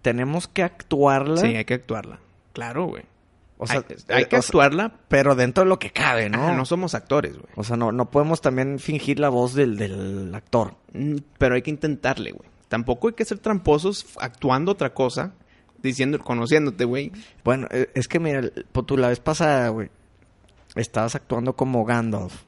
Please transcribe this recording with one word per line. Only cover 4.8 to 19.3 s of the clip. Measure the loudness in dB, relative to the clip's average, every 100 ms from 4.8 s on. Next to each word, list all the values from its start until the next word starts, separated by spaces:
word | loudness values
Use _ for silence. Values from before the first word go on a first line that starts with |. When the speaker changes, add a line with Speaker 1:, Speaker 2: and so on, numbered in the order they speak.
| -4 -8 _
Speaker 1:
pero | 4 4
dentro | 4 4 4
de | 4
lo | 2
que | -2
cabe, | 0 2 2 0
¿no? | 0
Speaker 2:
Ajá, | 0 0
no | 0
somos | -2 -2
actores, | -6 0 -2 -2 -10
güey. | -14 -10
Speaker 1:
O |
sea, | -4 0
no, | 0
no | 0 2
podemos | 2 2 2
también | 0 0 -2 -4
fingir | -4 -4 -2 2
la | 2
voz | 2 2
del, | 2 2 0
del | -4 -6 -8 -8 -8 -12
actor. | _ 0 0 -8 _
Speaker 2:
Mm, | -6 -4 -4 -8 _
pero | 2 2
hay |
que | -2
intentarle, | -4 -4 -2 -2 -2 -6
güey. | -12 -20 _ _
Tampoco | -4 -2 0 -2
hay |
que | -2
ser | -6 -2
tramposos | -2 0 4 2 2 -6
f-, | -12 -10
actuando | -10 -4 0 2 2
otra | 0 -2
cosa, | 0 -2 0 -8 -10 _ _ _ _
diciendo, | -4 0 0 -2
conociéndote, | -2 -4 2 2 2 0
güey. | -2 -2 -6 -12 -20 -4 0
Speaker 1:
Bueno, | 0 -2
eh, | -2 -2 -2
es | -2
que | 0
mira, | 0 -2
el, | -4 -8 -6
po-, | -6
tú | 0 2
la | 2
vez | 0
pasada, | -2